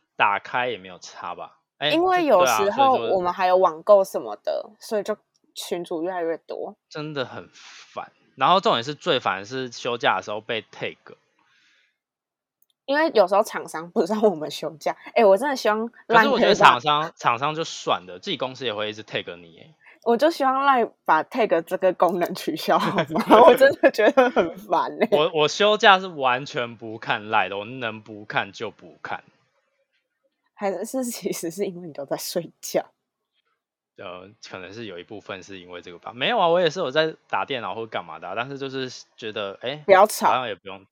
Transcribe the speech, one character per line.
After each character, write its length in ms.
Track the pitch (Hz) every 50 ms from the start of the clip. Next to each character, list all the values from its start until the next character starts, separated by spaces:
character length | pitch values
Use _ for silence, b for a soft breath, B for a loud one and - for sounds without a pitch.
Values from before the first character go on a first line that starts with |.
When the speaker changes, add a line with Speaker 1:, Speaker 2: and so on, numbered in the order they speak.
| _ _ _
Speaker 1:
打 220 | - 123 107 101 98
开 320 | - - - 127 123 127
也 80 | 117 95
没 100 | 92 95
有 100 | 92 87
差 360 | - - - - - 90 87
吧。 240 | 87 82 - _ _ _ _ _
Speaker 2:
哎。 140 | - 135 147
Speaker 1:
欸， 40 | 208
Speaker 2:
因 80 | 320 349
为 220 | 370 370 359 349
有 220 | 294 240 185 -
时 60 | 127 117
候 120 | 110 208
Speaker 1:
对 60 | 196
啊， 40 | 208
所 200 | 240 269 269 262
以 20 | 233 - 117
说 60 | -
Speaker 2:
我 40 | 190
们 100 | 180 180
还 160 | 180 185 190
有 120 | 185 180 185
网 240 | 185 175 156 156 160
购 200 | - 208 202 196
什 160 | - - 196 143
么 120 | 110 104
的， 340 | - _ - 76 62 - - 214 _
所 200 | - - 233 214
以 40 | -
就 160 | - 214 - _ _ _ _ _ _ -
群 300 | - - - - 175 175
组 180 | - 190 160 160
越 80 | 180
来 120 | 190 180 170
越 160 | 165 165 151
多。 380 | _ - - - - 180 208 _ _ _
Speaker 1:
真 240 | - 160 151 156 156
的 140 | 143 127
很 200 | 113 113 117 90 78 _
烦。 580 | - - - - - - - - 107 - - _ _ _ _ _
然 120 | - 135 143
后 120 | 175 196
重 120 | 185 233 185
点 100 | 120 117
是 100 | 131 151
最 240 | - - 185 156 127
烦 220 | - 117 95 95
的 40 | 98
是 280 | 104 127 135 131 127 117
休 260 | - - 127 120 120
假 200 | 131 135 110 95
的 40 | 95
时 80 | -
候 100 | 104 107
被 220 | 110 - 123 110 104
tag。 340 | _ - - - 101 78 - - - - - _ _ _ _ _ _ _ _ _ _ _ _ _ _ _ _ _ _ _ _ _ _ _ _ _ _ _ _ _ _ _ _ _
Speaker 2:
因 120 | - 269
为 140 | 294 320 330 -
有 140 | 220 196
时 80 | 202 208
候 80 | 196 220
厂 240 | - - 185 151
商 240 | 165 - 160 165 175
不 160 | - 226 160
知 60 | 170 214
道 80 | 214 208
我 80 | 214
们 180 | 185 156 151 151
休 220 | 143 - - 151 160
假， 200 | 147 - 180 160 B B B B
欸， 80 | - 233
我 120 | 202 190
真 140 | 196 240 294
的 60 | 277
希 120 | 254 - 226
望 200 | 208 214 226 233 - b b
Speaker 1:
可 160 | b 226 233 220
是 60 | -
我 100 | 262 220
觉 80 | 233
得 80 | 208 202
厂 260 | 185 196 139 131 120
商， 200 | 117 151 147 147
Speaker 2:
LINE 20 | 156
可 60 | 170
以 20 |
把 60 | -
Speaker 1:
厂 200 | - - 151 120
商 160 | 117 135 151 156
就 120 | 156 165
算 360 | - - - - 165 127 92 87
了， 100 | 90 90 92
自 100 | - 202
己 60 | 185
公 180 | 131 139 127 131
司 100 | 123 135
也 80 | 120 107
会 160 | 104 107 107
一 40 | 107
直 100 | 107 107
tag 320 | - - 117 95 98 87
你 240 | 87 87 82 82 -
欸。 160 | - - _ _ b b b b b
Speaker 2:
我 120 | 233 233
就 140 | 226 269 320
希 140 | 330 - 277
望 200 | 262 262 262 277
LINE 240 | 277 269 247 226 - - _ _
把 200 | - 170 156 147
tag 360 | - - 254 226 190 180 165 165
这 140 | - 180 185
个 140 | - 185 175
功 260 | - 190 175 185 180
能 120 | 175 - 185
取 220 | - - - -
消， 240 | 165 - - 175 170
好 180 | 185 165 190
吗？ 280 | 202 160 131 156 160 -
<laughs> 160 | - - 214 240
我 80 | - 247
真 140 | - 262 269 - -
的 100 | - 269
觉 180 | - - 208 220 277
得 180 | - 254 247
很 260 | - 240 190 165 -
烦 320 | 185 - - 170 160 131 123 147 151
欸。 80 | 190 -
Speaker 1:
我， 180 | - 170 151 175 -
我 140 | 156 147 147
休 280 | - - 202 208 214
假 220 | 208 226 220 196 185
是 80 | 190
完 400 | 190 175 147 135 127 123 127 143
全 300 | 135 - 151 123 117 117
不 200 | 104 110 113 110
看 300 | 117 - - 131 113 101 107
LINE 200 | 110 110 95 92
的， 100 | 98 98
我 60 | 101
能 360 | 107 127 131 123 113 107 110
不 240 | 107 110 110 104 107
看 280 | 107 - 139 110 98 92
就 180 | - 117 104
不 260 | 87 _ - 87 73 71 -
看。 220 | - 101 - - _ _ _ _ _ _ _ _ _ _ _ _ _ _ _ _ _ _ _ _ _ _ _ _ _ _
Speaker 2:
还 180 | - 208 196 190 175 202
是 200 | 226 - 262 262
其 280 | 240 226 - - 196 190
实 180 | - - 165
是 140 | 165 185 202
因 140 | 190 180 175
为 80 | 180 170
你 40 | 143
都 140 | - 139
在 100 | 139 160
睡 360 | 147 - - - 185 165 208 - _
觉？ 260 | - - - 180 - - _ _ _ _ _ _ _ _ _ _ _ _ _ _ _ _ _ _ _ _ _ -
Speaker 1:
呃， 320 | 104 95 90 90 92 98 110 _ - -
可 100 | - 98
能 140 | 92 90 98
是 120 | 113 120
有 120 | 104 92
一 60 | 87 87
部 180 | - 113 101
分 220 | - - 104 95 87
是 160 | - 98 95
因 120 | 87 87
为 120 | 90 87 87
这 80 | 90
个 80 | 87 85
吧。 140 | - 95 104
没 140 | 120 135 175
有 100 | 240 233
啊， 80 | 185
我 140 | 165 165 180
也 100 | 185 160
是 80 | 147 180
有 100 | 180 131
在 240 | 131 156 160 160 - - _ _
打 160 | - 101 95
电 160 | - 139 123
脑 140 | 110 98 92
或 100 | 110 113
干 200 | 110 - 113 90
嘛 120 | 85 78
的 120 | 80 85 87
啊， 60 | 95
但 120 | 110 120 135
是 80 | 139
就 140 | 135 135 135
是 340 | 131 135 131 127 120 - - _ _
觉 160 | - - 110 104
得， 260 | 110 104 98 98 - -
欸， 200 | 120 139 151 147
Speaker 2:
不 60 | -
要 160 | 196 185 196
吵。 220 | 214 - - 214 165
Speaker 1:
好 60 | 110
像 100 | 127 127
也 80 | 117 101
不 140 | 87 - 95
用， 160 | 95 98 98 _